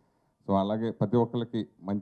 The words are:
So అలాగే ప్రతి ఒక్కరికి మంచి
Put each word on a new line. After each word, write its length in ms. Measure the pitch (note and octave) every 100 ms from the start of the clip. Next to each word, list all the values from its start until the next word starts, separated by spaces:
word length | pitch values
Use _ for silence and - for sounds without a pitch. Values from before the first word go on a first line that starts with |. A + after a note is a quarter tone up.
| _ _ _ _ -
So 60 | G2
అలాగే 360 | G2 A2 A2+
ప్రతి 260 | - G#2+ A#2+
ఒక్కరికి 500 | A#2 A#2+ A2+ A2+ G2 _
మంచి 180 | F#2 G2+